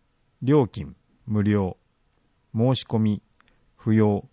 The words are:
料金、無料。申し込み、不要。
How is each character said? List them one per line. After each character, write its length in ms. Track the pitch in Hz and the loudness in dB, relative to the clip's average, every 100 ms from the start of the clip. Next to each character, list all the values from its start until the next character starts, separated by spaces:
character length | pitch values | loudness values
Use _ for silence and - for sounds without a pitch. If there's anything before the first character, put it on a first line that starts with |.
| _ _ _ _ | _ _ _ _
料 240 | 120 147 113 | 0 2 2
金、 300 | 107 71 - _ _ - | -4 -14 -16 _ _ -4
無 160 | 107 | -2
料。 340 | 101 104 92 - _ _ _ _ _ _ _ | 0 0 -2 -8 _ _ _ _ _ _ _
申 200 | 113 123 | -2 0
し 100 | 127 | 0
込 140 | - 113 | -2 -2
み、 240 | 107 101 - _ _ _ _ _ | -2 -2 -8 _ _ _ _ _
不 180 | - | 0
要。 340 | 110 104 101 - | 2 2 0 -6